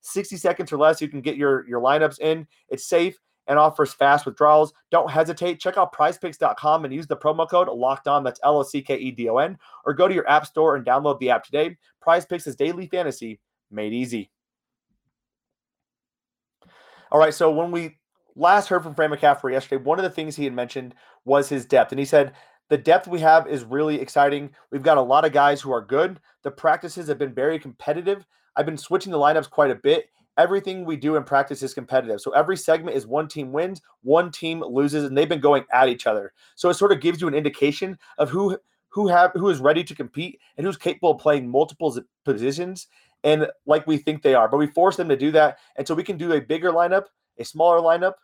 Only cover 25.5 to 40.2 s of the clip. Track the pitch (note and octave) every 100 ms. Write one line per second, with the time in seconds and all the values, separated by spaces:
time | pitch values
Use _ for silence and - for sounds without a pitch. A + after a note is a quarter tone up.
25.5 | D3 C#3 A#2+ G#2 C3+ F3+ F3 _ _ C#3+
26.5 | C3+ E3 D#3 E3+ F3+ D#3 C3+ C#3 A#2+ C#3+
27.5 | D#3+ C#3 A#2 - D#3+ F3 G3 _ _ _
28.5 | - D3+ D3+ - F#3 G3+ D#3+ C#3+ D#3 C#3+
29.5 | - C#3+ A2+ C#3 D#3+ - _ _ - F3
30.5 | G3 G3 F#3 E3+ D3+ C#3+ D#3 C#3 C#3 C#3
31.5 | C#3 C3 - A#2+ C3 B2 G#2 - D3 D#3
32.5 | F#3 - D#3+ E3+ C3+ A2 C#3+ D#3 D3+ C3
33.5 | C#3+ F#3 F#3+ _ _ B2 D#3+ F3 D3 E3
34.5 | E3 - B2 C#3+ D3 C#3+ C3+ D#3 D#3+ C#3+
35.5 | C#3 - B2 C3 B2 A#2 G#2+ G2 _ _
36.5 | - F3+ E3+ G3+ F3 D#3+ E3+ E3+ C#3+ D3
37.5 | - C#3+ C#3+ F#3+ F#3+ _ - D3 E3 G3+
38.5 | F#3+ _ _ _ G3+ G3+ F3 F3+ F3 G3
39.5 | D3+ C3+ D#3+ E3+ D3+ B2+ -